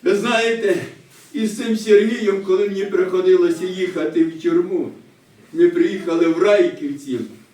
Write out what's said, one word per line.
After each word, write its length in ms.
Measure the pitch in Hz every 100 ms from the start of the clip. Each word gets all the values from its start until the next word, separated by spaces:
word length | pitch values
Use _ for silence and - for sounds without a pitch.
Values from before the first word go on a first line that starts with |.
Ви 140 | 240 202
знаєте, 600 | 226 233 226 226 208 165 - - - - -
із 240 | 285 220 -
цим 200 | 233 214
Сергієм, 640 | 214 202 220 233 208 196 190
коли 220 | 185 202
мені 160 | 196
приходилося 800 | 196 185 185 185 185 185 170 165
їхати 600 | 185 185 185 160 156 165
в 180 | 160 -
тюрму, 480 | 175 165 180 180 123 - - _ _ _ -
ми 160 | 160 175
приїхали 580 | 170 190 196 170 165 165
в 160 | 165
Райківці 760 | 190 208 175 - 147 139 135 120 107 104 -